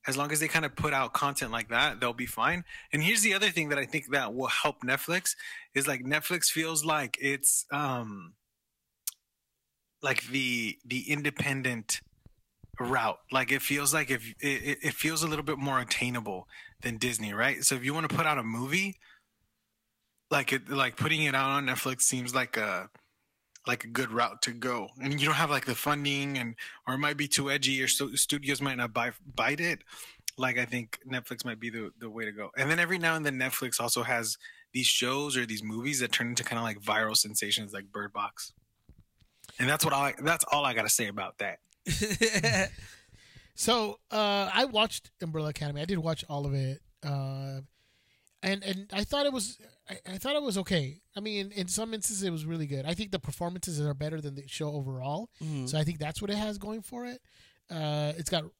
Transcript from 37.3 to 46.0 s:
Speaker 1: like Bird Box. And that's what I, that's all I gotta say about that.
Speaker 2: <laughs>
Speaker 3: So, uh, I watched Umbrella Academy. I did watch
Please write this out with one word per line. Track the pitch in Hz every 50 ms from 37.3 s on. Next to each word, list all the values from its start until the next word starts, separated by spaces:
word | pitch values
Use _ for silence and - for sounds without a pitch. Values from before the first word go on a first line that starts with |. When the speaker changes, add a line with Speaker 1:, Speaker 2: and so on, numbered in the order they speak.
| 101 - - 104 104 - 110 101 101
Speaker 1:
like | 101 101 98
Bird | - 104 104 101 _
Box. | 101 101 101 - - - - - - _ _ _ _ _ - - - - _ _ _ _ _ _ _ - - - -
And | 127 127
that's | 147 151 -
what | 160 139
I, | 139 143 139 - - 135
that's | 156 170 156 - - -
all | 147 143
I | 135 120
gotta | 110 107 104
say | - - 120 101
about | 98 104 98 - - _
that. | 104 98 87 - _ _ _ _ _
Speaker 2:
<laughs> | - 151 - 208 214 202 - 226 220 220 196 165 226 220 190 190 - - - - - - - - _ - - - - - - - - _
Speaker 3:
So, | - - - 233 240 214 208 202 - _ _ -
uh, | 214 214 202 202 202 196 190 190
I | 208 254
watched | 277 233 214 220 214 - - _ - _ _
Umbrella | - 165 156 160 151 151
Academy. | 151 - 151 147 143 143
I | 151
did | 165 196
watch | 175